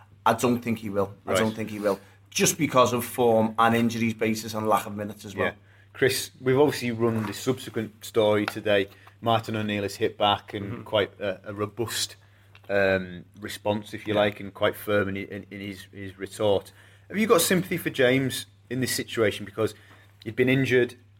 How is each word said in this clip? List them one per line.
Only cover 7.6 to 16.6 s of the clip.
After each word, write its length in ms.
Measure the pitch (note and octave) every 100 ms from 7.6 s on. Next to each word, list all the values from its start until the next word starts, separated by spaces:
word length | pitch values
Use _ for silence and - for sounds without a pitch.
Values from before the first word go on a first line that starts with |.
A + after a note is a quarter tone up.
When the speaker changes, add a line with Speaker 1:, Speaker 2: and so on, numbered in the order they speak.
| - A#2 G#2+ -
Speaker 2:
story 420 | - A#2 G#2+ G#2+ G#2
today. 420 | A2 G#2 G2+ G2 - - -
Martin 340 | A#2 A2+ A2 A2
O'Neill 300 | G#2+ G#2 G2+
is 100 | -
hit 220 | G#2+ -
back 360 | G#2 G2+ -
and 120 | G#2 G2
Speaker 3:
Mm-hmm. 100 | A#2+
Speaker 2:
quite 340 | A#2 G#2+ F#2 -
a, 180 | G2+ F#2+ G2+
a 80 |
robust, 640 | G2+ G#2 - A2 - - - - _ - - -
um, 560 | G2+ G2 F#2+ F#2 F2+ - G#2+
response, 540 | G#2 - G#2+ G#2+ G#2
if 140 | G#2+ G#2+
you 60 |
Speaker 1:
Yeah. 60 | G#2
Speaker 2:
like, 180 | G#2 G2+
and 140 | G2
quite 220 | - G#2 -
firm 340 | - G#2 G2
in, 80 | G2
in, 280 | G2 G2+ G2
in 80 | G2
his, 240 | G2+ F#2+ -
his 240 | - G2 F#2+
retort. 540 | F#2+ - A2 F#2+